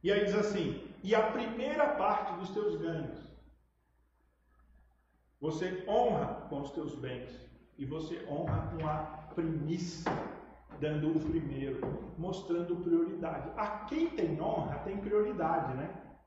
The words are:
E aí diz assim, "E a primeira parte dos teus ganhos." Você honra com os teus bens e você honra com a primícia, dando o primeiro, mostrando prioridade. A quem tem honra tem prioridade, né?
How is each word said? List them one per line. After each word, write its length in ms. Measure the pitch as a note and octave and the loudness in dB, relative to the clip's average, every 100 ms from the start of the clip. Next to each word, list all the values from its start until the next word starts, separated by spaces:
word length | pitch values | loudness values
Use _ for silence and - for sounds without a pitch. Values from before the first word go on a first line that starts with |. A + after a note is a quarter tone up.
E 80 | E3+ | 4
aí 140 | G3+ | 4
diz 100 | G3 | 6
assim, 540 | G#3+ G3+ F#3 D#3+ - - - | 4 4 2 0 -2 -8 -8
"E 120 | F#3+ | 2
a 160 | G#3+ A3 | 4 4
primeira 640 | A#3+ A3+ A3+ C4+ D4+ D4 | 2 -2 -2 -2 4 4
parte 380 | - F#3+ - F#3+ F3 | 6 4 2 0 -4
dos 120 | F#3+ | -4
teus 260 | G#3+ G#3 E3 | 0 0 0
ganhos." 440 | E3 D#3 C#3 - - - - - _ _ _ _ _ _ _ _ _ _ _ - - _ _ _ _ _ | -2 -2 -4 -8 -14 -20 -20 -20 _ _ _ _ _ _ _ _ _ _ _ -20 -20 _ _ _ _ _
Você 440 | D3 D#3+ - - - | -2 0 -2 -2 2
honra 600 | A3 B3 F#3+ - - - | 6 6 4 0 -4 -6
com 140 | C#3+ | -6
os 80 | C#3 | -4
teus 220 | F3 D3 | -4 -4
bens 360 | - B2+ B2 B2+ - - - - - | -4 -6 -6 -8 -14 -18 -20 -20 -8
e 80 | |
você 400 | C3 D#3 D#3 E3+ - | -4 -4 -4 -6 -4
honra 440 | D3 E3+ - - | -2 0 0 0
com 140 | D#3+ D3+ | -2 0
a 360 | D3+ - - - | 0 -2 -8 -8
primícia, 760 | - D#3+ D#3 D3+ F3+ - - - - - - - - - C#3+ | -2 0 0 0 -2 -2 -4 -2 -2 -4 -8 -14 -20 -18 -4
dando 360 | D3+ D3+ D3+ D#3+ | 0 2 2 2
o 40 | |
primeiro, 920 | D3+ E3 C#3 C3+ C3+ B2+ - - - - | 2 0 0 -4 -2 -2 -2 -4 -6 -6
mostrando 600 | F3+ - - E3+ F3 F3 | -4 -4 -2 0 0 0
prioridade. 720 | E3+ E3 E3 - F#3+ C#3+ - - | 4 4 4 0 -4 -4 -6 -2
A 280 | G#3+ G#3+ | -2 -2
quem 260 | - D4+ E4+ | -4 0 0
tem 300 | - E3 D3 | 2 0 0
honra 380 | A3 - - - | 0 0 0 -4
tem 180 | G3 G3+ | -4 -4
prioridade, 760 | G#3 G#3 G#3+ F#3 D#3+ - - | 2 4 4 2 2 2 2
né? 280 | B2+ C#3+ - - - | -2 -4 -8 -14 -20